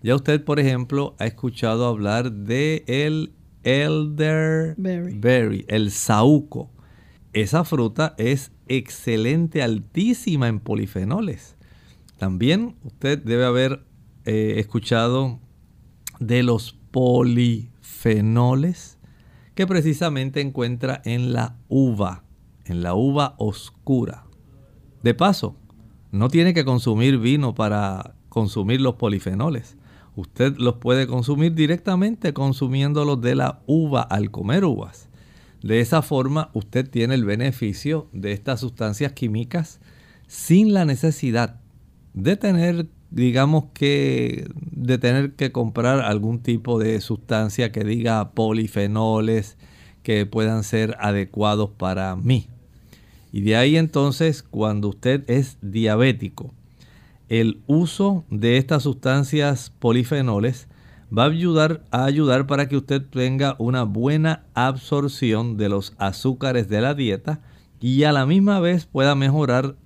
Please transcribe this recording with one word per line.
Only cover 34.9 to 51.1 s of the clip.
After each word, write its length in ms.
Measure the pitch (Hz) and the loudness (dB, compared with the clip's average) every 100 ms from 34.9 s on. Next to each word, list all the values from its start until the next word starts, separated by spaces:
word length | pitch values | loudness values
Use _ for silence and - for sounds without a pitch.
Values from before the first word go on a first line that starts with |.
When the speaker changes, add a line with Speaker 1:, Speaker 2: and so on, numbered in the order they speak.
| - - - - - - - | -18 -20 -20 -20 -20 -20 -14
Speaker 1:
De 160 | 113 113 | -2 0
esa 220 | 120 160 | 2 0
forma, 480 | - 139 131 151 156 | 2 -2 0 -2 -4
usted 380 | 120 107 120 131 | -8 -4 -4 -2
tiene 260 | 120 117 131 | -2 0 0
el 80 | |
beneficio 840 | 104 107 131 127 110 98 143 156 - | 0 0 -2 -2 -4 -4 -4 -4 -6
de 220 | - 101 | -10 -6
estas 260 | 101 104 131 | -6 -6 -6
sustancias 540 | 127 120 110 104 139 | -6 -6 -6 -2 -4
químicas 680 | 135 120 107 117 175 160 - - - - - - | -4 -4 -4 -4 -4 -6 -10 -20 -20 -20 -20 -20
sin 460 | - - 170 214 | -14 4 6 6
la 100 | 202 | 4
necesidad 800 | 160 135 160 151 135 117 117 120 - - - _ - | 2 2 0 0 0 0 -2 -6 -20 -20 -20 _ -14
de 220 | - 101 202 | -4 0 0
tener, 520 | 208 180 170 170 165 - - | 2 2 2 0 -6 -12 -10
digamos 580 | - 123 123 139 156 147 | 0 2 4 4 2 0
que, 760 | - 143 143 139 127 120 123 131 | -2 0 2 2 0 -2 -4 -10
de 440 | 151 - - 123 127 | -12 -12 -6 0 2
tener 380 | 123 131 139 139 | 2 2 0 -2
que 180 | 135 | -4
comprar 480 | 123 113 110 120 135 | -2 -4 0 2 2
algún 380 | 113 104 110 117 | 0 0 -2 -2
tipo 380 | 117 117 117 117 | -2 -2 0 0
de 220 | 110 110 | 0 -2
sustancia 720 | - 110 - 110 110 101 117 | -4 -8 -2 -2 0 -2 -2
que 140 | 110 107 | -2 -2
diga 460 | 117 117 113 104 | -2 0 0 -2
polifenoles 1300 | - 110 110 110 - 101 107 110 110 110 113 104 - - - - - | -2 0 0 -2 -2 -2 0 0 0 2 0 -2 -14 -20 -20 -20 -14
que 220 | - 107 104 | -2 -2 0
puedan 400 | 110 110 110 107 | 0 0 0 0
ser 320 | 113 110 110 | 0 -2 -2
adecuados 720 | 107 | -2